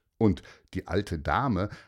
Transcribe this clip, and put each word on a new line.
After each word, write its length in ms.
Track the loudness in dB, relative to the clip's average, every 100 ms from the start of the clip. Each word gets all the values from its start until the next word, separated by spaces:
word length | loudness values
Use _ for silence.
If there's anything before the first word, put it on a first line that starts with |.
| _ 2
Und 240 | 2 2 -4 -20 _
die 140 | -10 -2
alte 320 | -2 -2 -4
Dame 500 | 0 0 2 0 -2 -6